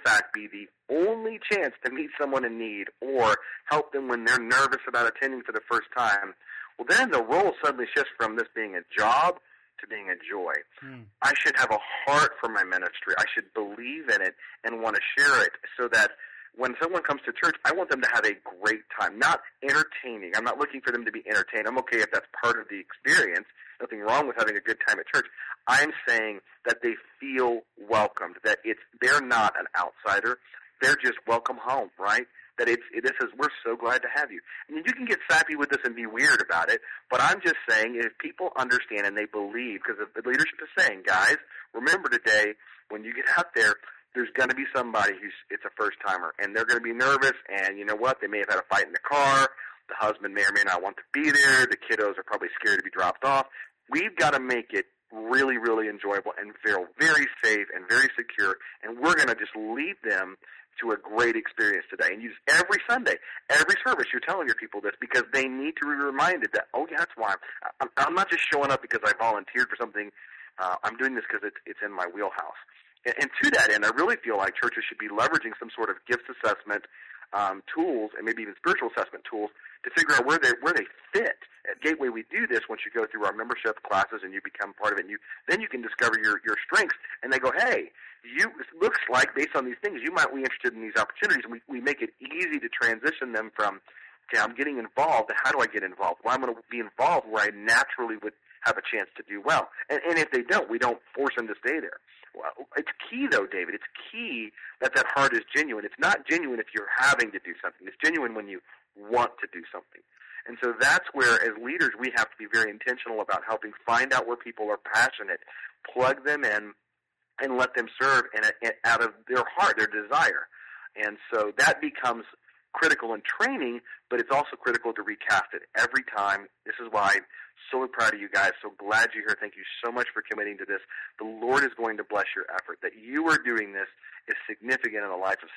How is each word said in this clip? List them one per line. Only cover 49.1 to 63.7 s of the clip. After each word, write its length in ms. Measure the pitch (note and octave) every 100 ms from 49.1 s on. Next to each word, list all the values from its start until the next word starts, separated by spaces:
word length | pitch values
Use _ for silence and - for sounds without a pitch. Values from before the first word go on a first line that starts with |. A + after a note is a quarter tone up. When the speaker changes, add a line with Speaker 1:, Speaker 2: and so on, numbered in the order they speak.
| D3 C#3 C#3 C3+ - - - -
Speaker 1:
The 80 | -
husband 380 | G#2+ G#2+ G2+
may 80 | G2
or 100 | G2
may 100 | G2+ F#2+
not 160 | F2+
want 160 | F#2+ -
to 60 | -
be 160 | C#3 D3+
there. 360 | C#3+ C#3 C3 B2+
The 120 | G#2
kiddos 400 | - A2 G#2 F#2+
are 60 |
probably 260 | - G#2+ F2 -
scared 200 | G#2 G2
to 40 |
be 60 | F#2+
dropped 340 | F#2+ F2+ -
off. 240 | C3+ C3+ C3+ - - _ -
We've 260 | D#3 G#3 E3+
gotta 220 | D#3 C#3
make 340 | B2+ A#2+ -
it 120 | G2 - _ _
really, 460 | A2 A2 C3 C3+ B2
really 300 | A#2 A2 G#2+
enjoyable 440 | G#2 G2+ G2+ G#2 -
and 160 | G#2 -
feel 220 | G#2+ G2 F2 -
very 260 | D#3+ D3+ C3+ -
safe 240 | A2+ G#2+ G2
and 140 | F#2 F#2
very 220 | A#2+ C3 -
secure, 400 | A#2 - G2 F#2 - -
and 160 | A2 A#2+
we're 160 | D#3 D#3+
gonna 200 | C3+ A2+
just 200 | G#2+ G#2+
lead 400 | G#2+ A#2+ E3 G3
them 320 | A2+ F#2+ F#2+ F#2+ - - - -
to 100 | A#2
a 60 | C3+
great 380 | - A2 A#2+ A2+
experience 500 | - - G#2 F#2+ -
today." 200 | F#2+ E2
And 120 | G2+
you 60 | A#2
just, 120 | - -
every 300 | D#3 F3+ G#3 -
Sunday, 280 | B3 A#3 F#3+ - - -
every 260 | C#3+ D#3+